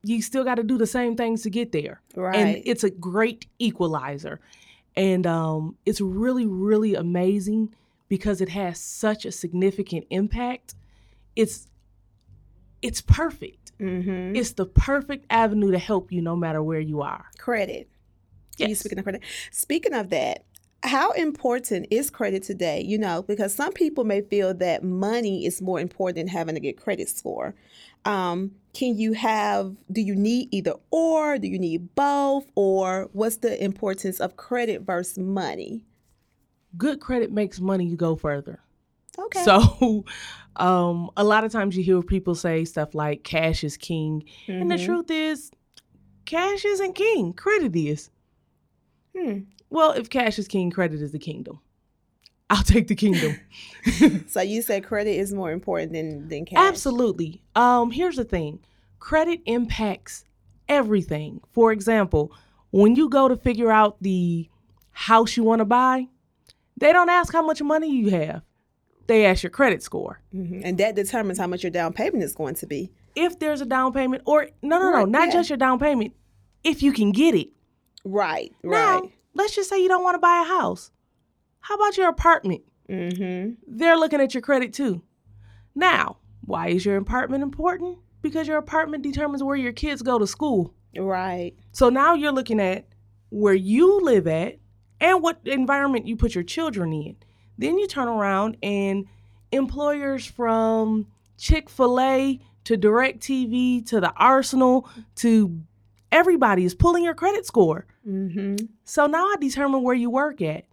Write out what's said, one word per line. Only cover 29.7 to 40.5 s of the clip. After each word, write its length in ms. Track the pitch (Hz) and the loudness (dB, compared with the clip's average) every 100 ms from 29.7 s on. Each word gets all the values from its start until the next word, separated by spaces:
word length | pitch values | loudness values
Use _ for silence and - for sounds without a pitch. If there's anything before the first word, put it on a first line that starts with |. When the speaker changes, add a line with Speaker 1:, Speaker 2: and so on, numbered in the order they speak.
| 196 _ | -10 _
Speaker 2:
do 100 | 190 | -4
you 140 | 202 196 | -2 0
need 340 | 208 240 - | 0 0 -2
either 220 | 202 185 - _ | -4 -4 -6 _
or? 460 | 320 330 320 302 277 | 0 2 2 0 -2
Do 100 | 196 | -4
you 120 | 185 | -4
need 340 | 180 165 175 - | -4 -4 -6 -2
both? 500 | 285 285 277 277 277 - | 0 2 0 0 -2 0
Or 540 | 196 190 185 185 190 | 2 2 0 -4 -6
what's 260 | 196 220 220 | -4 -4 -2
the 240 | 233 214 | -4 -2
importance 560 | 196 196 208 196 196 185 | -4 -4 -6 -4 -6 -4
of 180 | - - | -6 -8
credit 440 | - 247 233 185 | -6 -4 -2 -4
versus 340 | 190 175 180 - | -4 -6 -6 -6
money? 640 | 185 196 160 82 - 226 _ _ _ _ _ _ _ _ _ 175 | -4 -4 -4 -8 -10 -12 _ _ _ _ _ _ _ _ _ -4
Speaker 1:
Good 220 | 262 285 | -4 -4
credit 320 | - 254 233 | -4 -2 -2
makes 280 | 208 202 185 | -2 -4 -4
money 360 | 185 190 175 165 | -2 -2 -2 -2
go 200 | 170 160 | -2 -2
further. 440 | 156 143 139 - _ _ _ _ _ - | -4 -6 -8 -18 _ _ _ _ _ -12
Speaker 2:
Okay. 240 | 427 392 | -8 0
Speaker 1:
So, 600 | 349 196 226 - 247 214 - - - | 6 8 8 6 0 0 -4 -16 -16
<laughs> 240 | - - | -18 -20